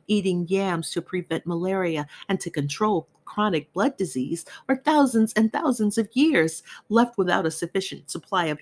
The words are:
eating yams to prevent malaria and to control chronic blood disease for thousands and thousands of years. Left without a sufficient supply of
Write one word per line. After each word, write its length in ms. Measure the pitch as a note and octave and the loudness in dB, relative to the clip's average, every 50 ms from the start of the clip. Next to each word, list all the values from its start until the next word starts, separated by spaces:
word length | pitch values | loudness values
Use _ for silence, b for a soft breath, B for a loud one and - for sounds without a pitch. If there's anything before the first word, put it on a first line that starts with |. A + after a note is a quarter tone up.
| _ - | _ 0
eating 400 | G#3 G#3 F3+ G3 F3+ F3 F3 D#3+ | 0 2 2 0 0 0 0 0
yams 440 | F#3+ G3 G3 F#3+ F3 D#3+ E3 - | 0 0 0 0 -2 -2 -4 -4
to 100 | - F3 | -6 -6
prevent 460 | E3+ - - F3+ D#3+ - E3 - - E3 | -6 -4 -6 -6 -4 -2 -4 -4 -4 -4
malaria 600 | F3 E3+ F3 F#3 F#3+ F#3+ F#3 E3+ D#3+ D3+ D3 B B B B B | -4 -2 -2 -2 0 0 0 -2 -2 -2 -4 B B B B B
and 100 | F#3+ F#3 | -4 -4
to 100 | - E3+ | -4 -6
control 580 | - D3+ C#3+ D3 - - G#3+ G#3+ G#3 E3 D#3 _ _ _ - | -4 -4 -4 -4 -2 -2 0 0 0 0 -2 _ _ _ -20
chronic 480 | - - G#3 G#3 G#3+ F3+ D#3 D3 _ - | -10 -4 0 0 2 0 0 -2 _ -2
blood 240 | F#3 G#3 C#4 B3+ - | 0 0 0 0 -2
disease 480 | G3 E3 - C3 B2+ D3 E3 E3+ - B B B B | -6 -4 -4 -6 -4 -4 -6 -8 -8 B B B B
for 120 | B C4 C4 | B -2 0
thousands 560 | - D4+ D#4 D4+ C#4 B3+ - A3+ A3 A3 - | 2 2 4 4 4 4 4 2 2 2 2
and 180 | A3 A3 A3 | 2 2 2
thousands 460 | - - E4+ C#4 B3 - G#3+ G#3 - A3+ | 0 0 -2 -2 0 0 0 0 0 0
of 100 | G#3+ - - | -2 -2 2
years. 500 | B3+ D4 D#4+ C#4+ F3+ D#3+ D#3+ - - B B B B B - | 2 2 4 4 4 2 2 -2 -6 B B B B B 2
Left 300 | G#3 A#3 A#3+ A#3+ - - | 4 4 4 4 2 -2
without 280 | F#3 F3+ F3 F#3+ E3 | 0 2 2 2 2
a 60 | D#3+ | 0
sufficient 580 | D#3 - E3+ E3 - G3 F#3+ - C#3+ C#3 - - | -2 -2 -6 -4 -4 -4 -4 -4 -8 -12 -12 -10
supply 360 | - E3 - - G3+ F3+ E3+ | -10 -10 -8 -4 -2 0 0
of 160 | D#3 D3+ - | 0 -2 -4